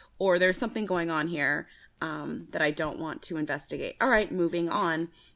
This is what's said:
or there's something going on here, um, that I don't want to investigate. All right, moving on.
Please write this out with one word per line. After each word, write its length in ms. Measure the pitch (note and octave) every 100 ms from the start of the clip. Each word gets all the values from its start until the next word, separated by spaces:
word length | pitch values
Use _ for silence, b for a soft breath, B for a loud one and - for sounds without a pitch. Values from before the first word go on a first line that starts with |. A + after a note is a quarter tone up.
| b -
or 200 | F#3+ F3+
there's 200 | F#3 F#3
something 280 | A3+ A3+ G#3
going 240 | F#3 E3+
on 160 | D#3+ D#3
here, 380 | E3+ C#3 D3 D3+ b b -
um, 460 | D#3+ D3+ D3 D#3 E3+
that 120 | D#3+
I 80 | D3+
don't 280 | D3 D#3+ -
want 220 | D#3+ -
to 140 | - E3
investigate. 580 | D3+ C#3+ - D3 B2 -
All 80 | B3+
right, 200 | A3+ G#3
moving 380 | F#3 E3+ F3 E3+
on. 400 | - F3 D#3+ E3+ b b